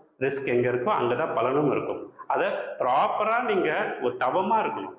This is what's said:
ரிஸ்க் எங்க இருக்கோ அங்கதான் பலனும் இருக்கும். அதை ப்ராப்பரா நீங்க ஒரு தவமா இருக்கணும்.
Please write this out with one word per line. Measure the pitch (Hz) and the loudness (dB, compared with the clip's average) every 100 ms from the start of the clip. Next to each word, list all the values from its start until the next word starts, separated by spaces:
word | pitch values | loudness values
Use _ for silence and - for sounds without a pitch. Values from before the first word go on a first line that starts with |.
| - - | -16 -4
ரிஸ்க் | 135 135 135 | -2 0 2
எங்க | 123 123 | 2 2
இருக்கோ | 120 214 175 | 2 0 2
அங்கதான் | 123 123 160 | 2 0 0
பலனும் | - 123 143 143 | 0 2 2 2
இருக்கும். | 110 - - - - - | 0 -2 -6 -10 -12 -4
அதை | 135 180 185 - - | 0 0 -2 -6 -4
ப்ராப்பரா | 127 139 202 - 208 233 | 0 2 2 0 0 0
நீங்க | 240 196 156 165 214 - | 0 0 0 0 -2 -2
ஒரு | 123 123 | -4 0
தவமா | 127 165 196 220 | 0 0 2 2
இருக்கணும். | 160 127 95 | 0 -4 -10